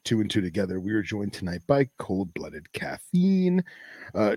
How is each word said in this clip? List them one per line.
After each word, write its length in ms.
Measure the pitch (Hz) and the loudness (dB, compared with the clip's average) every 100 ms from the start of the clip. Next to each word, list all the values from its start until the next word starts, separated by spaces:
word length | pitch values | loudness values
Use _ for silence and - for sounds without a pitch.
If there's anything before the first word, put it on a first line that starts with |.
two 180 | - 110 | 0 2
and 80 | 101 | 2
two 120 | 107 | 0
together, 380 | 90 90 92 92 | 0 0 -2 -2
we 120 | 95 | 0
are 100 | 107 | 0
joined 320 | 87 104 101 | 0 -4 -4
tonight 280 | - 90 87 - | -4 -6 -2 2
by 240 | 139 131 - | 2 2 -2
Cold 340 | - 95 90 - | -4 -2 -4 -6
Blooded 360 | - 76 - | -10 -12 -12
Caffeine. 920 | - - - - 180 190 190 180 180 - - - - - | -10 -8 -10 -2 2 4 4 4 2 0 -6 -20 -18 -6
Uh, 220 | 95 107 | 0 2